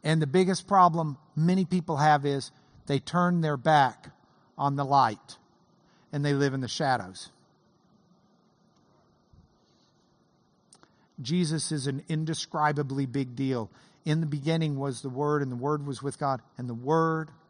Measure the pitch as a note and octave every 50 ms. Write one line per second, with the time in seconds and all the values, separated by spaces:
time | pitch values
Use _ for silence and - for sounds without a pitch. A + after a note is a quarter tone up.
0 | - D#3+ D#3+ D#3+ D#3 C3+ C3+ F#3 F#3 F3+ F#3+ F3 - - G3+ F#3+ F3+ F3 D#3+ E3+
1 | D#3+ D3+ C#3 - _ _ _ D3+ D#3 F3 F#3 F#3+ F#3 - F#3 F3+ E3 E3+ D#3+ C3+
2 | D3 D#3 D3+ D3 C#3 C#3+ C#3 C#3 C3 - _ _ _ _ _ - _ - C#3+ C3+
3 | - - - F3 F3+ F3 F3+ E3+ D#3+ D#3 D3 C3+ A#2 D#3+ D#3 D3 C#3 B2+ A2 _
4 | - - - _ _ _ _ _ _ _ _ - C#3+ C#3+ C#3 C#3 C#3+ C3 C#3 C#3
5 | B2+ A2+ G#2+ - _ - - _ _ _ _ _ _ _ _ _ _ _ _ _
6 | _ _ - D3 C#3+ D3 C#3+ C#3 C#3+ C#3 C3 C3+ B2+ A#2 - - D#3+ C#3 B2+ A#2
7 | F#2+ F#2 F#2+ - - - _ _ _ _ _ _ _ _ _ _ _ _ _ _
8 | _ _ _ _ _ _ _ _ _ _ _ _ _ _ _ _ _ _ _ _
9 | _ _ _ _ _ _ - - _ _ _ _ _ _ _ _ _ _ _ _
10 | _ _ _ _ _ _ _ _ _ _ _ _ _ _ - _ - _ _ _
11 | _ _ _ - B2+ A#2 E3 F3+ F3 D3 D#3+ D#3 - - D#3 D3 B2+ C#3+ C3+ C#3
12 | - - E3 D#3 D#3+ D#3 D#3+ - - - - D#3+ D3+ D3+ D3 C#3+ D3 B2+ C3+ C#3
13 | C#3 B2 A#2 C#3 C3+ B2+ B2 B2 C3+ C3 C3 A#2+ A2 G2 - - - _ _ _
14 | _ D#3+ D3+ D#3+ E3 D3+ C#3+ D3 C3+ D#3+ D#3+ E3 D#3+ D3+ C#3+ C3+ C#3 C#3 B2 A#2
15 | - C3+ B2 C3 D3 D3 D3+ C#3+ C#3+ C3 B2 A#2+ B2 C#3+ D3+ D3 C#3+ C#3+ C3 A#2
16 | C3+ C#3 - - D3+ C#3 C3+ A#2+ _ _ _ - B2+ B2 A#2 A#2 B2 C3+ D#3 E3
17 | D#3+ D#3+ D#3+ D#3+ D#3+ D3+ - - _